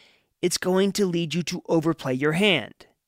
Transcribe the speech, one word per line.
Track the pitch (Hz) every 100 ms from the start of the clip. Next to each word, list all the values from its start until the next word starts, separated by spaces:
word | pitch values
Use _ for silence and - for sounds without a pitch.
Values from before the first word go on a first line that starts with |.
| _ _ _ _
it's | - -
going | 180 185 196
to | 196 190
lead | 170 165 165
you |
to | 165 180 -
overplay | 165 160 156 139 131
your | 147
hand. | 160 208 156 101 - - _